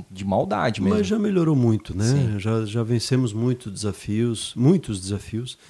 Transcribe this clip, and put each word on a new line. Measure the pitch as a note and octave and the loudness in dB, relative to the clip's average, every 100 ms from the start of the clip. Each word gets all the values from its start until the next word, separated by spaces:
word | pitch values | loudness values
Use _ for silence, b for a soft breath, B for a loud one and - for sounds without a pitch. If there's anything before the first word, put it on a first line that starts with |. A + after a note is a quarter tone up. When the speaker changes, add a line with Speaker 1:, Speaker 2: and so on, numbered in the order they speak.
| - | -10
Speaker 1:
de | F#2 | -8
maldade | G2 G2 F3+ G#3 C#3 G#2+ | 0 0 0 0 0 0
mesmo. | F#3+ G#3+ | 2 2
Speaker 2:
Mas | F#3+ | 2
já | A3 | 0
melhorou | G#3 F#3+ D#3+ C#3+ | 0 2 2 4
muito, | A#2 A2 - F2 | 4 2 -2 -2
né? | |
Speaker 1:
Sim. | A2 C#3 B2 G#2 | 2 2 2 0
Speaker 2:
Já, | G2+ A2+ | 0 -2
já | A2 A2 | -2 -2
vencemos | A2+ A#2+ - C3 B2 | 0 0 2 0 0
muitos | G#2 A#2+ B2+ - | 0 -2 -2 -6
desafios, | F#2+ G#2 F#2+ - G#2 A#2+ A2+ - - | -6 -6 -6 -4 0 0 -2 -6 2
muitos | B2+ F#3 - G2+ | 4 4 2 -6
desafios. | F#2+ G2+ - A2 B2+ - B | -4 -6 -6 -8 -8 -12 B